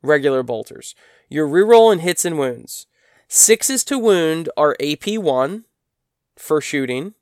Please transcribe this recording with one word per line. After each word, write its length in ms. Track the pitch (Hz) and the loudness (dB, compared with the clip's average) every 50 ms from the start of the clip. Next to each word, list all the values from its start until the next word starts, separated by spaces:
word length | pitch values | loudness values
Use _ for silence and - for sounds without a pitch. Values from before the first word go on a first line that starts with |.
| - | 2
regular 400 | 135 151 147 135 143 135 131 127 | 2 0 2 2 0 0 0 -2
Bolters. 520 | 120 123 110 113 - - - - - - _ _ _ _ _ _ _ | -4 -8 -10 -10 -14 -18 -20 -20 -20 -20 _ _ _ _ _ _ _
You're 180 | 131 147 156 | -4 -4 -4
rerolling 540 | 147 143 175 202 214 233 226 226 226 208 175 | 0 2 2 4 6 6 6 8 6 4 2
hits 240 | 160 180 175 - - | 0 -4 -4 -2 -4
and 140 | 180 170 151 | -4 -2 -2
wounds. 480 | 139 131 120 - - - - - - _ _ _ _ _ _ _ _ _ | -4 -4 -4 -8 -14 -18 -18 -18 -18 _ _ _ _ _ _ _ _ _
Sixes 560 | - - - - 220 - - - 269 254 - | 0 2 4 4 4 2 2 -4 -4 -4 -4
to 140 | - 285 269 | -4 -4 0
wound 500 | 226 226 196 180 165 160 160 160 165 - - | 2 2 2 4 2 0 -2 -2 -6 -8 -2
are 200 | - 151 147 139 - | 0 0 0 0 -2
A 160 | 139 147 151 | -4 -6 -6
P 220 | 143 - 202 214 220 | -6 -6 -6 -6 -2
one 480 | 196 160 135 127 131 143 190 220 226 _ _ _ _ _ _ _ _ _ _ _ _ _ _ | -2 -2 0 0 -2 -2 -4 -10 -14 _ _ _ _ _ _ _ _ _ _ _ _ _ _
for 260 | _ - - 156 151 - | _ -6 -2 -2 -2 -2
shooting 500 | - - 143 135 123 123 127 151 196 214 _ | -4 -6 -4 -4 -4 -6 -6 -8 -10 -14 _